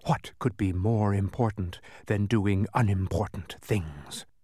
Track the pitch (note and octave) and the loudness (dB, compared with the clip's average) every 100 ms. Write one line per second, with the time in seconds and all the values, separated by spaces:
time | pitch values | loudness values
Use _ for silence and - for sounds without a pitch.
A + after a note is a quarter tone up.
0 | - D#3 - - C3 - G2 F#2 G2+ A#2 | 0 -2 -2 -4 -4 0 -2 0 2 2
1 | G#2 G2+ F#2+ - A#2 G#2 F2+ - - - | 2 2 0 0 0 0 -6 -8 -18 -20
2 | - G#2 G2+ A#2 G2+ G2 G#2 - A#2 F#2+ | -4 0 2 2 2 2 2 2 2 2
3 | F#2 E2+ - - - - - G#2+ D#2+ D2 | 0 -2 -2 -6 -14 -16 -2 -2 -2 -10
4 | C#2+ - - _ | -14 -14 -16 _